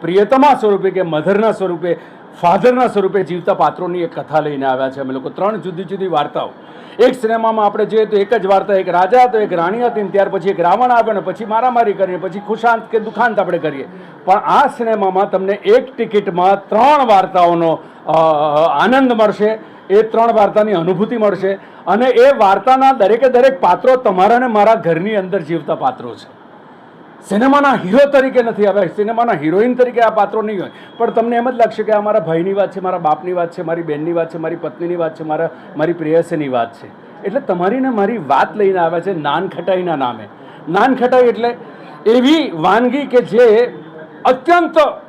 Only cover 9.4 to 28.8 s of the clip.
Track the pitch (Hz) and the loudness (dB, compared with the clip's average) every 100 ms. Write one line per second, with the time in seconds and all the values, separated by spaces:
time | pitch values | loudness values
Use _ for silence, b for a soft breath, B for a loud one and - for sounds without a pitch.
9.4 | 208 175 170 220 240 208 196 196 196 190 | -2 -2 -2 -2 -2 -2 -2 0 0 -2
10.4 | 180 180 170 202 247 240 220 208 185 180 | -4 0 0 2 2 2 0 -2 -4 -8
11.4 | 214 220 254 240 226 180 190 180 185 185 | -4 -2 0 0 -2 0 -2 -4 -8 -10
12.4 | 196 220 233 226 226 226 196 180 240 208 | -8 -4 0 -2 -2 -4 -4 -2 -2 0
13.4 | 180 175 151 139 127 B B B - 196 | -2 -2 -4 -8 -14 B B B 0 0
14.4 | 147 190 269 233 233 220 196 185 196 190 | 2 2 2 0 -2 0 0 0 0 -2
15.4 | 190 202 180 233 262 - 226 208 196 175 | -2 -4 2 2 2 -6 -2 -2 -2 0
16.4 | 180 196 196 208 254 302 247 196 190 180 | 2 0 0 2 4 4 4 4 4 2
17.4 | 175 170 165 156 B B - 160 160 151 | 2 2 0 -2 B B -2 2 2 2
18.4 | 151 147 160 143 180 262 269 226 214 - | 2 2 2 2 2 2 2 2 0 2
19.4 | 208 220 B B - 196 220 226 226 214 | -2 -2 B B 0 2 2 2 2 4
20.4 | 202 208 214 190 165 180 214 240 311 175 | 2 2 0 0 -2 -2 -2 0 -2 0
21.4 | 190 196 B B - 196 254 240 254 262 | -4 -4 B B -2 0 2 4 4 4
22.4 | 202 196 196 262 269 262 196 220 262 240 | 2 2 2 4 4 4 2 4 2 4
23.4 | 262 262 202 180 247 254 254 185 196 240 | 2 2 0 2 2 2 2 2 4 4
24.4 | 254 214 208 226 160 160 196 220 185 190 | 2 2 2 2 0 -2 -2 -4 -4 -6
25.4 | 151 165 147 151 139 127 120 107 - - | -4 -8 -4 -4 -4 -6 -14 -16 -20 -20
26.4 | - - - - - - - - - 196 | -20 -20 -20 -20 -20 -20 -20 -20 -6 0
27.4 | 262 285 285 226 175 226 285 277 262 247 | 2 2 2 0 0 2 4 4 2 0
28.4 | 233 196 208 196 | -2 0 0 2